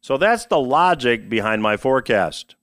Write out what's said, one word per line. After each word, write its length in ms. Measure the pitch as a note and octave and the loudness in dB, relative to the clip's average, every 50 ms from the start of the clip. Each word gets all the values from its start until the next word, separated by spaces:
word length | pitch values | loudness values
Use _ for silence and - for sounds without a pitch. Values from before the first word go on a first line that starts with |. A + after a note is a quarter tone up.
So 160 | _ - C#3 | _ -4 -2
that's 300 | C3+ E3+ G#3 A#3 A3+ - | 0 2 2 0 0 -2
the 140 | - G#3 D#3+ | -2 -2 0
logic 680 | C3+ B2 C3 D#3 F3 F3+ F3+ D3+ B2+ B2 A#2+ A2+ G#2 G2 | 0 2 2 2 2 2 2 0 0 0 0 0 -2 -4
behind 320 | A2+ A2+ G#2 A2 A2 G#2+ | -4 -2 0 0 -2 0
my 160 | G#2+ G#2+ G#2+ | 0 0 -2
forecast. 760 | G#2 - C3 C3 C3 A#2+ - A#2 G#2 F#2 D#2+ - - - _ - _ | 0 0 0 0 0 0 0 0 0 0 0 -4 -10 -18 _ -20 _